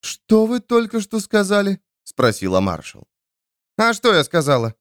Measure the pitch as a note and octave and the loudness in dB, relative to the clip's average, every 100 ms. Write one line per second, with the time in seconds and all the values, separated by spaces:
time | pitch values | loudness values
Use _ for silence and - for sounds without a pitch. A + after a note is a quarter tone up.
0 | - - _ A3 A3 B3 - A#3+ A3+ A#3 | -14 -16 _ 2 2 -2 -2 -2 0 -6
1 | G3+ A3 G3 G#3+ G3 G#3 G3 G3 _ _ | -6 -8 -2 -2 0 0 0 -4 _ _
2 | - - B2 G#2+ F#2+ F#2 F#2+ D#2+ - - | -20 -2 0 0 0 0 0 -4 -10 -20
3 | - _ _ _ _ _ _ - A3+ A3 | -20 _ _ _ _ _ _ -2 0 2
4 | A#3+ F#3 C#3 E3+ C#3+ C3+ A2+ A2 | 2 2 2 -2 2 0 0 -8